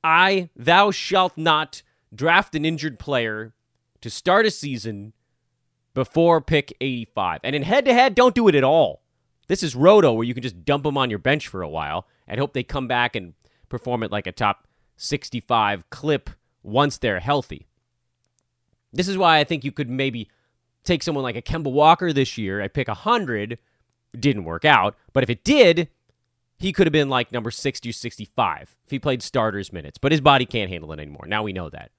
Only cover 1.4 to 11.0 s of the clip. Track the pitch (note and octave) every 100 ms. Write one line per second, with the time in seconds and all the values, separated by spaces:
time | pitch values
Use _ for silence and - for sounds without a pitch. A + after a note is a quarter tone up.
1.4 | D#3+ D3+ D#3 - _ _ _ A#2 D3+ F3
2.4 | - D#3 D#3 D#3+ D3+ A#2 - C3 A2+ G#2+
3.4 | A2+ _ _ _ _ _ A2+ - - F#3+
4.4 | A3 - D3 B2 A2 G2+ G#2 _ _ _
5.4 | _ _ _ _ _ C3+ B2+ E3 E3+ E3
6.4 | - D#3 - - C3+ B2 A2+ - F#2 D#2+
7.4 | A#2+ C#3+ D3+ B3+ C4 A#3+ C4 G3+ B3+ A#3+
8.4 | A3 D3 C3 D#3+ A#2+ - _ _ _ _
9.4 | - F#3+ D#3 B2 E3 G#3 D#3 A2+ A#2+ B2
10.4 | A#2 F2+ E2 C#3+ D3 C#3